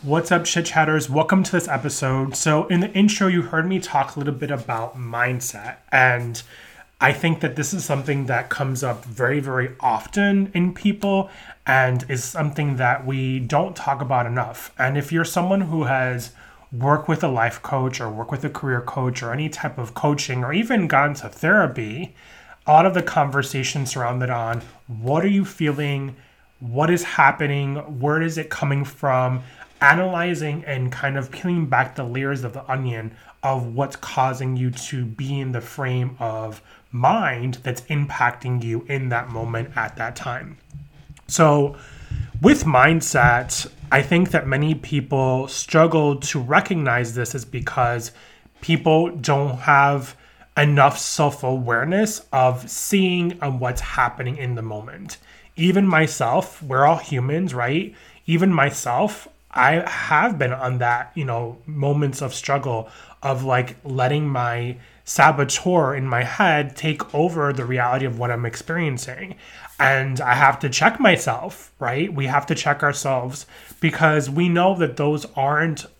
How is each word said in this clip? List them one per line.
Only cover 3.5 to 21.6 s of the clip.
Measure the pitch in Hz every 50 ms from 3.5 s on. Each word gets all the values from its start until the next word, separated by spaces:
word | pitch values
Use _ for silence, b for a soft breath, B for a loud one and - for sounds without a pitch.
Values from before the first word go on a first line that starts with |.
| - 160 165
me | 180 190 185
talk | 180 - - 151 135 - -
a | 147
little | 139 147 143
bit | 123 156 135 147
about | 127 117 - 120 113 113 117 -
mindset. | 131 123 117 113 117 123 127 127 123 - - - 101 104 117 127 - _ _
And | - 135 127 127 123 120 120 117 117 - - B B B B B B B B B B _
I | - 135 143
think | - - 165 156 -
that | - 151 123
this | - 151 - -
is | 185 147
something | - 151 139 131 147 143 139 135
that | 120 131 120 120 -
comes | - - 143 131 131 123 139
up | 131 113 113 -
very, | 123 110 104 127 123 143 147
very | 135 139 131 127 123 127 131 -
often | - 127 113 110 - - - 202 202 202 196 196 196 190 -
in | 175 175 180 180
people | - - 208 202 202 - 202 196 196 190 190 B B B B B B _
and | - 131 131 131 127 127 123 127 -
is | 139 123 120
something | - - 175 151 147 143 - 151 143 135
that | 127 131 120 127 139 135
we | 127 135 135 131 131 131 131
don't | 127 113 - 147 175 190 180
talk | - - - 139 123
about | 143 123 135 127 120
enough. | 117 120 127 117 107 120 - - - - -
And | 127 131 139
if | 147 143 -
you're | 165 165 165
someone | 165 - 185 175 180 196 196 190
who | 160 160 160 151
has | 123 135 131 127 127 123 120 117 - B B B B B B B B
worked | - 120 123 139 147 151 151 -
with | 165 151 -
a | 143
life | 131 117 113 117 110 -
coach | - - - 135 131 131 127 -
or | 127 110
worked | 107 107 117 -
with | 143 127 -
a | 147
career | 120 - - 135 127 120
coach | 123 123 - 139 127 127 123 127
or | 127 117 117
any | 139 151 156
type | - - - 151 - -
of | 123 110 -
coaching | - - 147 147 147 - - 131 127 123
or | 123 147
even | 190 233 226 269 233 180
gone | 147 - 135 143 147 143
to | 143 - 110
therapy, | - - - 160 196 214